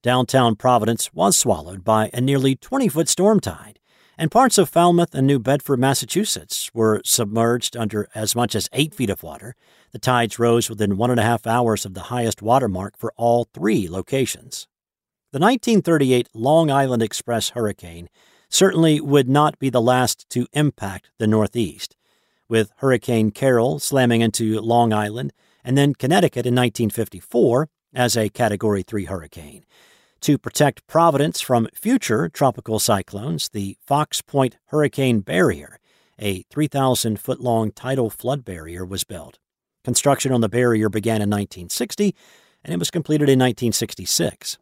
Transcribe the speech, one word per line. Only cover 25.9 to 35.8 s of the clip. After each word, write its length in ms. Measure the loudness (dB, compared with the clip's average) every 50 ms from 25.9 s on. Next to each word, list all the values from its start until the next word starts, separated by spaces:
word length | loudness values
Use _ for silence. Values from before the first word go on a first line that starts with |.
| 0
Connecticut 520 | _ 0 0 2 2 2 0 0 -2 -2
in 80 | 0 2
nineteen 360 | 2 2 0 0 -2 -4 -2
fifty-four 760 | -2 -4 -6 -6 -8 -20 -20 -4 0 2 2 4 4 2 0 -2 _ _ _ _
as 240 | _ -2 -2 0 0
a 120 | 0 -2 -2
Category 540 | _ -2 -2 -2 -2 -2 0 0 0 -2
three 240 | -4 -6 -8 -8 -6
hurricane. 580 | -6 -10 -12 -12 -16 -20 -20 -20 -20 -20 -20 _ _ _ _ _ _ _ _ _ _ _ _
To 160 | 0 0 0 0
protect 480 | _ -6 0 2 2 2 2 -2 _
Providence 540 | _ 2 4 4 4 4 2 0 0 -2 -6
from 260 | -2 0 2 2 2 0 _
future 540 | -6 -2 0 0 0 0 0 0 0 0 -4
tropical 500 | _ 0 0 0 0 -2 -6 -4 -4 -2
cyclones, 720 | 0 0 0 0 0 -6 -12 -10 -8 -6 -6 -6 -6 -8
the 280 | _ -8 -8 -8 -10 _ _
Fox 360 | -2 0 0 0 _ -6 -10
Point 380 | -10 _ 0 0 0 0 -2 _ _
Hurricane 540 | _ -2 0 0 0 0 0 0 2 2 0
Barrier, 600 | 0 -2 0 2 2 2 0 -2 -10 -20 -20 _